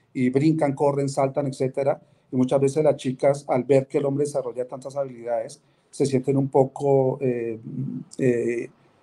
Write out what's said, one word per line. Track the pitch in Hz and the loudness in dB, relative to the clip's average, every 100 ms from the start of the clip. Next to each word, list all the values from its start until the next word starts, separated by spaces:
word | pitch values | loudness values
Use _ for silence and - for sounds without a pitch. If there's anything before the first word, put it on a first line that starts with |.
| _ | _
y | 135 127 | -2 2
brincan, | 139 160 160 143 | 4 2 2 0
corren, | 139 143 139 139 | 2 0 2 -2
saltan, | 143 139 147 139 | 0 -2 0 -4
etcétera, | 131 131 143 139 156 _ _ _ | -2 -4 0 -2 -2 _ _ _
y | 127 | 0
muchas | 127 139 | 2 2
veces | 139 156 | 2 2
las | 151 139 | 2 2
chicas, | 135 131 143 143 - | -2 0 0 0 0
al | 131 | -2
ver | 123 139 - | 4 2 4
que | 156 | -2
el | |
hombre | 139 139 | -2 -2
desarrolla | 147 143 123 120 123 | -2 -2 -6 -6 -8
tantas | 135 139 139 | -8 -10 -8
habilidades, | 135 117 117 117 127 - _ _ _ | -8 -8 -6 -4 -4 -14 _ _ _
se | - 127 | -2 0
sienten | 131 135 135 | 2 2 0
un | 135 | 2
poco, | 143 131 - 143 139 131 - | 2 2 0 2 2 2 0
eh, | 131 120 117 113 131 139 135 - - - | -2 -2 -4 -8 -10 -8 -8 -8 -12 -2
eh, | 123 120 117 120 131 _ _ _ | 0 2 0 -4 -6 _ _ _